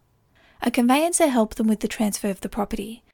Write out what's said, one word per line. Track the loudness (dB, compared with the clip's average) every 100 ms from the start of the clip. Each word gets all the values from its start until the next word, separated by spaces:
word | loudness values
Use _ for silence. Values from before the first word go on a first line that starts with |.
| _ _ _ _ _ -6
A | -2
conveyancer | 2 4 4 2 2 2
helped | 4 0 0
them | 0
with | 0
the | -2
transfer | -2 -4 -2 -6
of | -6
the | -8
property. | -6 -6 -6 -8 -12 _